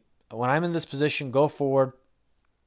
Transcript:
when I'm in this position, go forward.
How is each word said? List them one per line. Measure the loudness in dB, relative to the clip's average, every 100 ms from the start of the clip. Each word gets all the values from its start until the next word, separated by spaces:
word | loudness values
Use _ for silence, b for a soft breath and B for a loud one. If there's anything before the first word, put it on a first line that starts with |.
| _ _ _
when | -4 0
I'm | 0
in | 0
this | -2 -6
position, | -2 -2 -2 -2
go | 2 2
forward. | 0 0 2 2 -2 _ _ _ _ _ _